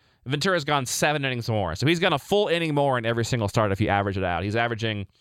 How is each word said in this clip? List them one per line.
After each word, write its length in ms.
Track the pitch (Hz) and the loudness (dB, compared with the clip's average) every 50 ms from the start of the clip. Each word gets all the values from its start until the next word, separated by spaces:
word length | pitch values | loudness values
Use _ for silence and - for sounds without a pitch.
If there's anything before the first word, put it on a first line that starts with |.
| _ _ _ _ _ | _ _ _ _ _
Ventura's 400 | 117 139 151 143 196 185 175 139 | -4 -4 -2 0 0 0 0 0
gone 200 | 147 147 143 127 | 0 0 0 0
seven 380 | 117 - - - 151 151 151 139 | -2 -2 0 2 2 2 0 -2
innings 240 | 135 127 120 113 - | -2 -4 -4 -2 -2
more. 260 | 113 107 98 82 78 | 0 0 0 -2 -2
So 140 | - 123 147 | 0 2 2
he's 140 | 175 170 | 2 4
gone 100 | 175 185 | 2 2
a 80 | 160 135 | 0 0
full 300 | - - 196 208 208 160 | 0 0 2 2 2 2
inning 260 | 165 170 170 160 147 | 2 0 0 0 0
more 220 | 143 143 139 131 123 | 2 2 2 0 0
in 80 | 113 | 0
every 180 | 113 117 117 117 | 0 0 0 0
single 240 | - - 120 107 98 | 0 0 0 -2 0
start 240 | - 123 110 101 | 2 2 2 2
if 80 | 95 - | 2 0
you 80 | 110 98 | 0 2
average 300 | 98 101 101 101 95 98 | 2 0 0 0 -2 -2
it 60 | 92 | -2
out. 180 | 90 85 82 92 | -2 -2 -2 -4
He's 140 | 104 101 117 | -2 -2 -2
averaging 500 | 117 120 120 104 117 110 107 104 98 - _ _ | -2 -2 -2 -4 -4 -4 -4 -6 -8 -12 _ _